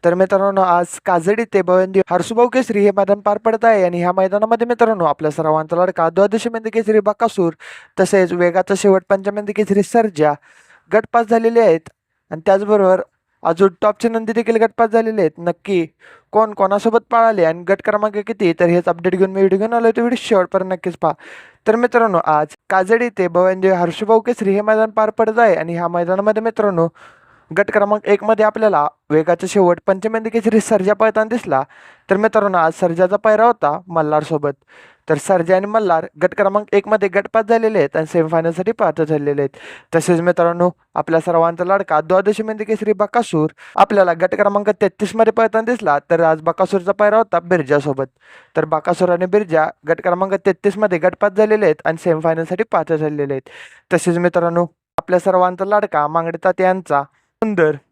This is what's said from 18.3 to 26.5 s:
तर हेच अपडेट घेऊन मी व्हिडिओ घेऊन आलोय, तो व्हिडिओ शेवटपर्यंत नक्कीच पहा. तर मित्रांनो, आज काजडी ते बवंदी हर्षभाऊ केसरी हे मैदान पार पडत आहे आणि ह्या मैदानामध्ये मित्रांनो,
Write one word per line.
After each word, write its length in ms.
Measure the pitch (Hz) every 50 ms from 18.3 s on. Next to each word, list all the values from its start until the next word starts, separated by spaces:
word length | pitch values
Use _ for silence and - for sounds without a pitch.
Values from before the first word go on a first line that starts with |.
| 226 196 208 170 165 -
तर 60 | 180
हेच 180 | 170 170 175 175
अपडेट 280 | 180 170 170 170 185 180
घेऊन 140 | 180 190 190
मी 100 | 190 196
व्हिडिओ 200 | 196 190 190 190
घेऊन 140 | 214 226 233
आलोय, 180 | 233 233 226
तो 100 | 226 -
व्हिडिओ 160 | 233 240 254 226
शेवटपर्यंत 500 | - - 226 190 180 175 - 190 185 190
नक्कीच 260 | 185 175 - 185 165 _
पहा. 120 | - 160 147 _ - - - - - - _ _ _
तर 80 | 214 214
मित्रांनो, 440 | 233 240 240 - 240 226 220 185 165 -
आज 300 | - 156 151 156 151 - _ _ _
काजडी 400 | 196 190 190 185 226 226 247 240 _
ते 100 | - 185
बवंदी 420 | 175 165 175 180 185 190 190 185 190
हर्षभाऊ 500 | 190 175 175 170 160 - 214 208 226 220
केसरी 340 | 214 240 240 - 214 196 190
हे 80 | 202
मैदान 280 | 208 214 220 214 220 220
पार 200 | 208 220 214 214
पडत 300 | - - 226 214 220 233
आहे 160 | 233 214 175
आणि 180 | - 160 170 170
ह्या 140 | 170 175
मैदानामध्ये 560 | 170 175 175 175 170 185 190 202 214 214 214 220
मित्रांनो, 440 | 226